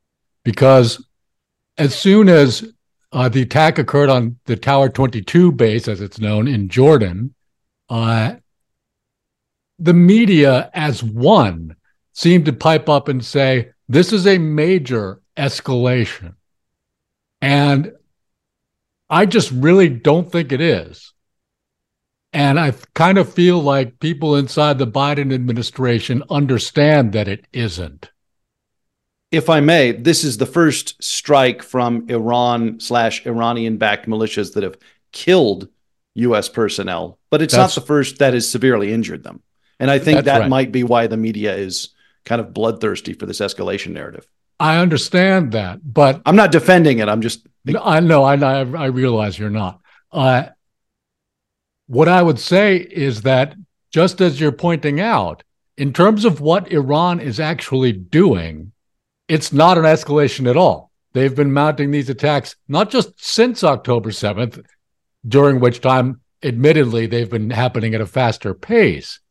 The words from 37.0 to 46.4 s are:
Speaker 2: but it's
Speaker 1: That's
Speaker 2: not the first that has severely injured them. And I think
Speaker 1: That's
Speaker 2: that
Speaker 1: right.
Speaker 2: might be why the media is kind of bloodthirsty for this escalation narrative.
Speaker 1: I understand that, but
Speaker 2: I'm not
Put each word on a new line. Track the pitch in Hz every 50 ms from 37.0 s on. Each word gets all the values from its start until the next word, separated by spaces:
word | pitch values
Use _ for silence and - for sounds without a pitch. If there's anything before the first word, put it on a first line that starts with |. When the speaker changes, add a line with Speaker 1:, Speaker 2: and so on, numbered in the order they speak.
| 85 87 - _ _ -
Speaker 2:
but | - 151 160
it's | 147 -
Speaker 1:
That's | 123 131 135 -
Speaker 2:
not | 139
the | -
first | - 147 147 135 135 - -
that | 143 135 123
has | 120 113 -
severely | - 120 120 131 123 107 101 101 110
injured | 113 110 - - - -
them. | - 50 - _ _ _ _ _ _ _ -
And | 127 135
I | 139 135
think | 139 156 156
Speaker 1:
That's | 151 127
Speaker 2:
that | 143 139 139
Speaker 1:
right. | 104 127
Speaker 2:
might | 131 131 131 131 107
be | 127 123
why | 120 123 117 117
the | 110 113
media | 113 110 110 107 104 104 104 92
is | 95 98 95 92 - - - _ _ _ _ _ _ -
kind | - 117 117 110
of | - -
bloodthirsty | 104 107 113 110 98 - 107 90 - - 95 92
for | - 98
this | 95 95 -
escalation | 104 98 - - 98 92 95 98 - 90 87
narrative. | 76 71 71 - - - _ _ _ _ _ _ -
Speaker 1:
I | 151 156 160 170
understand | 180 180 160 123 - - - 180 185 190 190 190 165 123 107
that, | 110 101 90 90 - -
but | 143 110 147 143 135 135 - -
Speaker 2:
I'm | - 175
not | 214